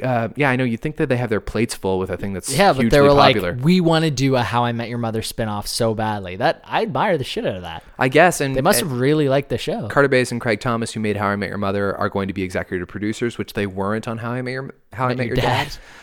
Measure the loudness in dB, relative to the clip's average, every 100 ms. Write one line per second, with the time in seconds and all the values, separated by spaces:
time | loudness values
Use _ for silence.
0 | -2 0 -2 0 0 2 0 -2 -4 -2
1 | 0 0 0 -2 -2 -2 -2 -2 -2 -2
2 | -2 -4 -6 -6 -4 2 4 4 4 6
3 | 6 8 6 4 0 0 4 4 4 2
4 | 2 0 2 2 2 0 0 -2 -4 -4
5 | -4 -4 -4 -4 -4 -4 -6 -2 0 0
6 | -2 -4 -6 -2 -2 -2 -4 -4 -2 -2
7 | 0 0 -2 -4 -4 -6 -8 -12 -14 -2
8 | 4 6 6 6 0 2 4 2 2 0
9 | 2 2 2 2 0 -4 -4 -4 -6 -2
10 | 2 2 2 -2 -2 0 0 -2 -4 -4
11 | -2 0 0 0 -2 -4 -2 -2 -2 -2
12 | -4 -2 -4 -4 -4 -6 -4 -6 -6 -6
13 | -6 -4 -6 -6 -8 -4 -4 -4 -4 -4
14 | -6 -8 -6 -6 -6 -8 -10 -16 _ -4
15 | -2 -2 -2 0 2 2 0 -8 -16 -20